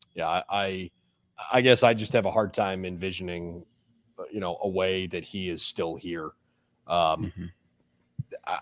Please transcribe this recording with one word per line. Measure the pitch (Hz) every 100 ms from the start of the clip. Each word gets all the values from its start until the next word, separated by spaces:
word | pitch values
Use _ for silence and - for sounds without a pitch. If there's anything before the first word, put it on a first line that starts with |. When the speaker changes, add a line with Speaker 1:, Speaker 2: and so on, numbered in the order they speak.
| -
Speaker 1:
Yeah, | - 80
I, | 90 -
I, | 101 98 95 90 _ _ _ _ - 80
I | 127
guess | 127 123
I | 120
just | 113 107
have | 120 95
a |
hard | 107 101
time | - 101 95
envisioning, | 92 90 95 90 90 87 85 85 85 _ _ _ _ -
uh, | 90
you | 107
know, | 90 85
a | 101
way | 95 95 95 92
that | 90
he | 82 101 90
is | 82
still | - - 82 82
here. | 90 85 78 - _ _ _ _ -
Um, | 87 82 80 90
Speaker 2:
Mm-hmm. | 92 87 - _ _ _ _ _ - - - -
Speaker 1:
I, | 90